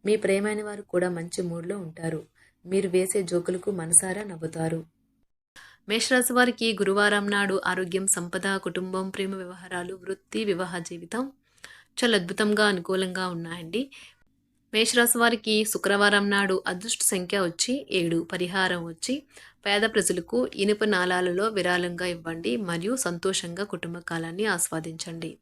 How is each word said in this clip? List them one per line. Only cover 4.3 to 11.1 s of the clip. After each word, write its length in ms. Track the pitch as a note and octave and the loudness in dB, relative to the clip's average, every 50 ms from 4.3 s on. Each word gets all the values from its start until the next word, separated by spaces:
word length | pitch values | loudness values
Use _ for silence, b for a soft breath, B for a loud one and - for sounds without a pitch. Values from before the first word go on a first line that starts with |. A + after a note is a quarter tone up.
నవ్వుతారు. 500 | F3 D#3+ E3 D#3+ E3 E3 D#3+ D#3+ E3 E3 D#3+ _ _ _ _ _ _ _ _ _ _ _ _ _ B B B B B B B - | -8 -8 -8 -8 -4 -2 -2 0 -2 -2 -6 _ _ _ _ _ _ _ _ _ _ _ _ _ B B B B B B B -2
మేషరాశి 420 | G#3 A3+ A3+ - C4 B3+ B3 - B3 B3 | 0 0 2 4 4 4 4 4 4 6
వారికి 280 | B3 B3 A#3+ - A3+ A3+ G#3+ F#3+ | 6 4 4 2 0 0 2 2
గురువారం 460 | G3+ F#3+ G3 G3+ G#3 G#3 G3+ G#3 G3+ G3+ G3+ | 2 2 4 4 4 4 4 2 0 0 0
నాడు 200 | G3+ G3+ G3 F#3+ F#3+ - - | 0 2 2 0 0 0 -2
ఆరోగ్యం, 360 | F3+ F#3 F#3 F3 F3+ F#3 F#3+ F#3+ - | -2 -2 -2 -2 -2 -2 0 0 0
సంపద, 300 | F3+ F3 F3 - F#3+ F#3 G3 G3 G3 - | 0 -2 -4 -4 -2 -2 0 -2 -2 -2
కుటుంబం, 400 | F#3 E3+ F#3 F3+ F#3 F#3 F#3 F#3+ F#3+ F#3+ | -4 -4 -4 -6 -4 -4 -4 -4 -4 -4
ప్రేమ 180 | - G3 F#3+ G3 F#3+ | -6 -6 -6 -6 -8
వ్యవహారాలు, 520 | F#3 F3+ F#3 F3+ F3+ F3+ F#3 F3+ F3 F3+ F#3+ F#3 | -10 -14 -14 -16 -12 -8 -8 -8 -6 -8 -10 -12
వృత్తి, 380 | F3+ F#3+ F#3+ - _ _ - G#3+ A3 G3+ | -8 -8 -8 -8 _ _ -4 -2 0 0
వివాహ 280 | F#3 E3+ F#3 E3+ F3+ F3 E3+ - | 0 0 -2 -4 -4 -6 -6 -8
జీవితం 340 | F3 E3+ F3 E3+ | -12 -12 -10 -6